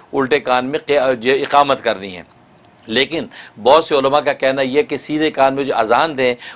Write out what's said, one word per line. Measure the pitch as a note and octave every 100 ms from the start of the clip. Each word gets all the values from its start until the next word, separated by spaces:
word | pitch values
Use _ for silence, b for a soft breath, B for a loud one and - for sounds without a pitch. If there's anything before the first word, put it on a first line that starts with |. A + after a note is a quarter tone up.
| B
उल्टे | C#3 C3 D3
कान | A#2+ B2+ B2+
में | D3+
क़िया-, | D3+ C#3+ C3
जे | B2+ A2+ C3+
इकामत | C3+ C#3+ C#3+ C3+
करनी | A#2 G2 F#2+
है। | F2+ D#2+ _ _ _ _ _ -
लेकिन | A2+ C3+ E3+ A3 B B -
बहुत | G#2+ D3+ D#3+
से |
उलमा | D3 C3+ D3
का | C#3+
कहना | C3+ C3+ C3+
यह | C3+ C3+
कि | D3 C#3
सीधे | - D3+ D#3
कान | - C3+
में | C3+
जो | C#3
अजान | A#2 A2 A#2+ D#3+ C#3
दें | B2+ A#2+ B